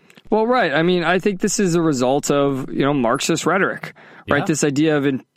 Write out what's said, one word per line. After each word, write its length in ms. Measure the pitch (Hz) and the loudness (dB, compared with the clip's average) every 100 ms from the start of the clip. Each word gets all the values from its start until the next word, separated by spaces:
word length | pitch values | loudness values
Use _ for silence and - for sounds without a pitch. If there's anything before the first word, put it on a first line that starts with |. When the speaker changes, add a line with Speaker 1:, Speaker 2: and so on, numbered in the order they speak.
| _ - - | _ -18 -4
Speaker 1:
Well, 160 | 214 220 | -2 2
right. 280 | 254 175 | 0 0
I 80 | 143 | 0
mean, 220 | 170 180 | 0 0
I 160 | 165 190 | 0 0
think 200 | 208 185 | 0 -2
this 180 | 208 - | -4 0
is 160 | 190 | 0
a 60 | 170 | 2
result 500 | 160 131 127 143 - | 2 2 0 0 0
of, 400 | 143 139 131 - | 0 0 -2 -6
you 120 | - | -2
know, 100 | 139 | 0
Marxist 540 | 147 113 131 - 165 - | 0 0 0 -2 -2 0
rhetoric, 480 | 185 147 - - - - - - | 0 0 -4 -12 -18 -20 -12 0
right? 120 | 143 | 0
Speaker 2:
Yeah. 40 | |
Speaker 1:
This 180 | 185 151 | 0 0
idea 360 | 151 143 156 147 | 0 0 0 2
of 80 | 139 | 0
in-, 180 | 131 - | -4 -8